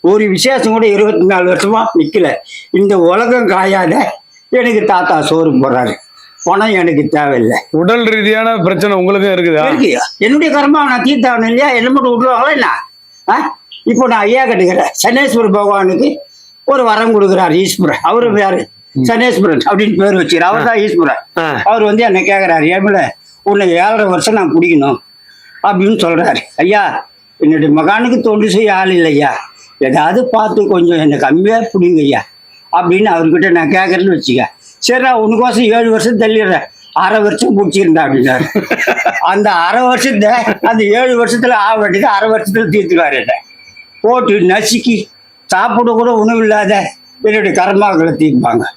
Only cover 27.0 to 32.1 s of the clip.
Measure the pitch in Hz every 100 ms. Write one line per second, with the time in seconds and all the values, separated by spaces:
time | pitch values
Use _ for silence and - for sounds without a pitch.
27 | - _ _ _ 151 156 151 151 151 208
28 | 240 233 233 214 208 190 214 190 190 180
29 | 165 143 143 101 - - - - 135 135
30 | 156 202 254 220 214 - 202 185 170 170
31 | 156 143 135 156 202 226 220 196 175 165
32 | 143